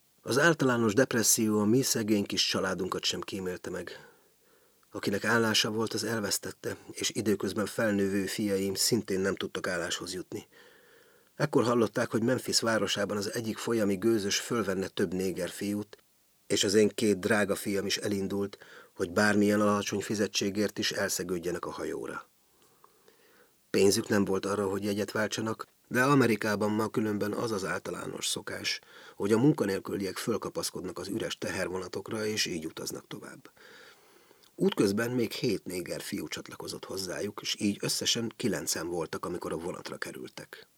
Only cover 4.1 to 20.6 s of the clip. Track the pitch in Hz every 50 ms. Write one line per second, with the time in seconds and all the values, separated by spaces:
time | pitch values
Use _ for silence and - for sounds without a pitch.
4.1 | - _ _ _ _ _ _ _ _ _ _ _ _ _ _ _ - 98 - -
5.1 | 101 95 - 107 117 117 113 110 107 - - 117 107 110 113 107 - 107 104 107
6.1 | 117 113 101 95 98 - - 95 - - - 117 98 - - - - - - -
7.1 | - - 104 107 101 98 - 101 87 110 101 92 - - 117 107 101 101 98 98
8.1 | 98 101 95 92 - - 107 101 98 95 98 98 95 - - - 127 110 - -
9.1 | 98 95 95 98 92 - 101 90 - 95 85 104 90 85 85 87 85 - - 87
10.1 | 92 92 85 - - 101 - - _ - - - - - _ _ _ _ _ _
11.1 | _ _ _ _ _ - 143 151 - 139 110 123 120 120 110 101 - 131 113 -
12.1 | - 113 110 123 127 113 - - 95 - - 113 113 107 101 95 - 101 101 95
13.1 | 104 104 98 107 - 120 113 110 104 - - 120 117 113 104 101 98 90 104 113
14.1 | 113 107 98 101 92 - - - 120 117 101 98 95 95 95 87 - - 107 87
15.1 | 90 92 92 95 85 87 87 85 - - 101 101 101 104 104 - - - _ _
16.1 | _ _ _ _ _ _ _ - 101 101 - 101 95 110 104 101 - - 120 107
17.1 | 101 90 90 104 117 104 104 95 95 - - 107 98 98 95 98 - - - 104
18.1 | 101 98 95 95 101 98 101 98 - - - - - - - - _ - 98 87
19.1 | 87 107 104 104 104 104 104 104 104 104 107 104 104 101 101 - 107 98 95 -
20.1 | 113 101 107 95 - - 113 101 95 107